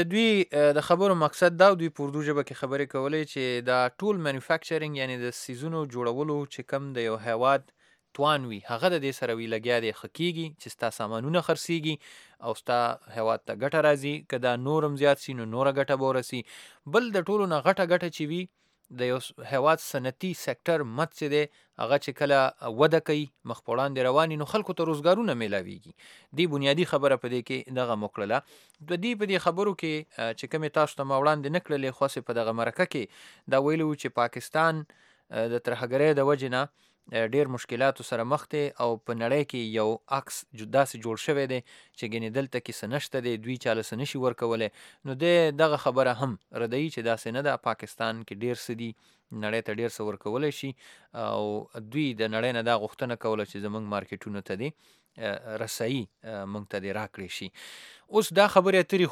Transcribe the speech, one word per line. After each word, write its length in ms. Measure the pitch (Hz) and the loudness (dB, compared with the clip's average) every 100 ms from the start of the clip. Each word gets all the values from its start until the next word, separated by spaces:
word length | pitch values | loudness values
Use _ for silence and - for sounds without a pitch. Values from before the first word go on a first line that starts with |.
| 170 | 0
دوی، 340 | 208 226 202 175 | 4 4 4 2
آه، 200 | 147 147 | 4 6
د 80 | 147 | 4
خبرو 340 | - 175 196 | 4 4 4
مقصد 420 | 175 151 - 175 170 | 4 2 4 4 8
دا، 120 | 196 | 6
دوی 140 | 185 165 | 8 0
په 140 | - | -4
اردو 200 | 143 147 | -4 -2
ژبه 200 | 147 147 | 0 0
کې 120 | 135 135 | -2 -6
خبرې 260 | 131 139 143 | -4 -2 -2
کولې 300 | 135 135 156 147 | -2 -2 -2 -4
چې 100 | 139 127 123 123 | -4 -2 0 2
دا 80 | 127 123 | 2 2
ټول 280 | - 202 196 | 0 -2 0
مینوفیکچرینګ، 800 | 151 131 - 160 - 160 151 143 | 0 -2 0 -2 0 -4 -2 -4
یعنی 200 | 131 127 | -4 -2
د 140 | 120 | -6
څیزونو 500 | - - 123 156 165 147 | -6 -10 -8 -6 -4 -4
جوړولو 520 | 120 120 127 151 147 139 | -2 -2 0 -2 -2 -4
چې 140 | - 123 | -10 -6
کم 220 | 139 139 | -6 -4
د 60 | 127 | -4
یو 180 | 113 110 | -2 -2
هیواد 540 | 113 113 127 139 - _ _ _ _ | -2 2 4 4 0 _ _ _ _
توان 300 | - 143 147 | 0 2 2
وي، 160 | 123 104 - | 0 -8 -6
هغه 180 | 117 185 | 0 2
د 80 | 170 | 2
دې 80 | 139 131 | -2 -2
سره 140 | 123 | -2
وي 120 | 113 113 | -2 -2
لګیا 240 | 110 117 120 | -2 2 2
دی، 80 | 113 | 0
ښه 160 | - - - | -4 -12 -4
کیږي 280 | 175 165 160 151 | -2 -2 -8 -10
چې 80 | 123 | -18
ستا 160 | - 117 | -6 -4
سامانونه 500 | - 107 113 135 170 165 | -4 -4 -4 0 0 2
خرڅیږي 500 | 160 - 170 156 151 - - - _ | -2 0 -2 0 -4 -8 -20 -20 _
او 100 | 117 | -6
ستا 440 | 110 - 120 120 120 - | -6 0 2 2 -2 -8
هیواد 260 | 117 110 113 - | -2 0 0 -4
ته 80 | |
ګټه 260 | 107 135 160 151 | -4 0 4 4
راځي. 280 | 143 139 147 - | 4 0 -6 -6
که 100 | 127 | -2
دا 180 | 123 120 | 0 0
نور 280 | 131 156 | 0 2
هم 120 | 151 139 | 0 4
زیات 220 | 143 139 | 4 4
سي، 140 | - | 0
نو 100 | 127 | -8
نوره 280 | 110 117 139 | -6 0 0
ګټه 220 | 135 139 135 | 2 0 2
به 60 | 135 | 2
ورسي. 380 | 131 123 127 - - - - 143 | 0 -2 -8 -10 -18 -20 -20 0
بل 240 | 196 240 | 0 2
د 80 | 196 175 | -2 0
ټولو 160 | 208 196 | 0 2
نه 120 | 151 | 2
غټه 240 | 160 196 175 | 2 2 2
ګټه 160 | 175 175 - | 2 0 -4
چې 80 | 151 | -4
وي، 120 | 175 180 _ _ _ _ | -4 -6 _ _ _ _
د 100 | 127 | -4
یو 180 | 123 127 | -2 -2
س-، 120 | - - 113 | -4 -14 -2
هیواد 260 | 135 147 160 | 2 4 2
صنعتي 500 | - 139 127 - 185 165 - | 0 -4 -4 -4 -6 -4 -6
سیکټر 320 | 123 - 160 120 120 | -4 0 0 0 -2
مد 140 | 160 - | -4 -4
چې 80 | 151 | 0
دی، 120 | 147 147 _ _ - | 0 0 _ _ -8
هغه 180 | 117 139 | 2 2
چې 120 | - 135 | 2 -2
کله 340 | 143 139 131 - 123 113 | 4 4 4 0 -8 4
وده 200 | 156 160 | 6 6
کوي، 260 | 156 151 147 _ | 2 -2 -4 _
مخ 180 | - 117 | -12 -10
په 80 | - | -4
وړاندې 260 | 120 139 131 | -2 0 2
روان 300 | 127 139 160 | 4 4 4
وي، 80 | 151 | 0
نو 80 | |
خلکو 280 | 147 220 202 | -2 -2 -2
ته 120 | 175 | -2
روزګارونه 480 | 160 147 156 196 226 | 0 2 4 4 2
میلاویږي. 580 | 120 110 101 92 95 82 - - - _ 135 | -2 -2 -2 -4 -12 -18 -20 -20 -20 _ 0
دې 100 | 175 | 0
بنیادي 380 | 143 139 151 | 2 2 4
خبره 320 | 170 147 139 131 | 2 2 4 4
په 120 | 123 | 2
دې 120 | 123 113 | -4 -4
کې 100 | 131 131 127 | -6 -4 -4
دغه 140 | 120 | 0
مو 140 | 107 104 | -2 -2
کړله. 240 | - 101 123 - - _ _ 151 | -4 -2 -2 -2 -18 _ _ -6
د 20 | 175 | -4
دې 100 | 226 226 | -2 -4
په 60 | 208 | -2
دې 80 | 185 | 0
خبرو 360 | 180 170 208 | 0 0 -2
کې، 200 | 180 160 151 156 - | -2 -4 -4 -6 -6
آه، 140 | 113 113 | -6 -6
چې 60 | - | -6
کومې 160 | 156 156 156 | -4 0 2
تاسو 180 | 151 - | 2 0
ته 80 | |
ما 140 | 135 135 | -2 2
وړاندې 300 | 147 151 139 | 4 2 0
نه 80 | 156 | -4
کړلې، 320 | - 143 131 | -2 -2 -2
خو 160 | 127 135 | 0 -2
هسې 140 | 131 | -2
په 120 | 120 | -4
دغه 200 | 117 113 | -2 0
مرکه 320 | 113 117 - | 0 -2 0
کې 200 | 180 143 101 - - - - | -2 -2 -6 -12 -20 -20 0
دا 100 | 135 | 2
ویلي 240 | 143 160 | 4 2
وو 120 | 156 | 0
چې 140 | 147 131 120 | -2 -4 0
پاکستان، 640 | 120 - - 156 165 156 147 _ _ _ _ | 0 -2 -4 2 2 2 -8 _ _ _ _
آه، 160 | 113 117 | -2 0
د 100 | 120 | 0
ترهګرۍ 520 | - 120 120 135 151 | -2 -2 0 2 4
د 60 | 143 | 4
وجې 300 | 139 143 131 127 | 4 2 0 -2
نه، 60 | 143 _ _ _ - | -2 _ _ _ -6
آه، 140 | 117 113 | -2 2
ډېر 200 | 135 139 | 2 0
مشکلاتو 480 | 123 - 117 135 131 | -2 -6 2 2 2
سره 220 | 120 117 | -4 -4
مخ 180 | 117 147 - | -2 -2 -2
دی 120 | 151 143 - | -4 -4 -2
او 160 | 120 113 | -2 -2
په 160 | - | -4
نړۍ 300 | 117 117 143 143 | -4 0 0 0
کې 100 | 127 113 110 | -4 -4 0
یو 100 | 107 104 - | 0 0 -2
عکس 360 | 135 - - - | -4 -4 -12 -12
جو-، 180 | 113 110 131 | -14 0 2
داسې 200 | 135 117 | 2 -2
جوړ 120 | 113 110 | -6 -4
شوی 220 | - 143 135 | -2 0 0
دی 140 | 127 - - - - | -4 -8 -20 -20 -10
چې 80 | 117 | -6
ګنې 180 | 113 113 123 | -4 -2 -2
دلته 220 | 135 123 | -2 -4
کې 80 | - - | -6 -10
څه 60 | 107 | -6
نشته 260 | 139 - 135 | -4 -4 -4
دی، 160 | 120 113 | -2 -4
دوی 200 | 113 127 | -6 -4
چاله 260 | 123 113 | 0 0
څه 120 | 107 113 | -2 -6
نشي 180 | 143 139 | -6 -2
ورکولی. 500 | 127 120 117 113 107 - - _ | -2 0 -2 0 -2 -6 -20 _
نو 100 | 143 | -10
دی 360 | 131 170 175 160 | -2 4 6 4
دغه 260 | 143 156 147 | 4 4 4
خبره 360 | 135 127 127 117 | 2 4 2 2
هم 180 | 135 101 _ | -2 -4 _
ردوي 360 | 113 117 127 156 | -6 -2 -2 -2
چې 100 | 123 | -2
داسې 220 | 117 113 113 | -2 -2 -2
نه 160 | 123 | -2
ده، 140 | 143 131 | -2 0
پاکستان 640 | 123 107 107 - 113 113 | -2 -4 -8 -4 -4 -4
کې 100 | 107 101 | -10 -6
ډېر 140 | 120 120 | -4 -4
څه 80 | - 113 | -6 -8
دي، 100 | 117 110 _ _ _ | -8 -10 _ _ _
نړۍ 280 | 107 107 113 110 | -6 -2 -2 -2
ته 60 | |
ډېر 160 | 107 117 - | -4 -4 -4
څه 40 | |
ورکولی 500 | 107 101 107 120 147 | -8 -6 -4 -2 -2
شي 200 | - 139 131 - - _ | -4 -10 -12 -20 -20 _
او 540 | 117 107 107 107 104 107 123 | -8 -4 -2 -2 -4 -8 -14
دوی 380 | 110 139 147 | -8 -4 -2
د 80 | 110 110 | -2 -2
نړۍ 180 | 110 123 120 | 0 0 0
نه 60 | |
دا 120 | 113 113 | 2 2
غوښتنه 360 | 107 - 123 117 | 0 -6 -6 -2
کوله 200 | 113 107 | -2 -2
چې 120 | 104 101 | -2 -6
زموږ 200 | 104 107 107 | -6 -6 -4
مارکیټونو 460 | 101 - 98 107 101 | -4 -6 -10 -10 -10
ته 140 | - 98 | -8 -6
دې، 140 | 139 - _ _ _ - | -6 -10 _ _ _ -10
آه، 380 | 110 101 120 110 | -8 -8 -8 -8
رسایي، 460 | 113 - 117 135 101 _ | -8 -4 -2 -2 -6 _
آه، 200 | 113 104 | -12 -10
موږ 200 | 98 104 101 | -6 -8 -6
ته 60 | 101 | -6
دې 100 | 98 101 | -4 -6
راکړې 280 | 104 - 92 | -8 -10 -12
شي. 200 | - 95 - - - - - _ | -10 -12 -14 -20 -20 -20 -20 _
اوس 240 | 214 - | 0 2
دا 160 | 165 202 | 4 6
خبرې 300 | 190 185 190 | 6 6 4
اترې 260 | 175 190 165 | 4 2 2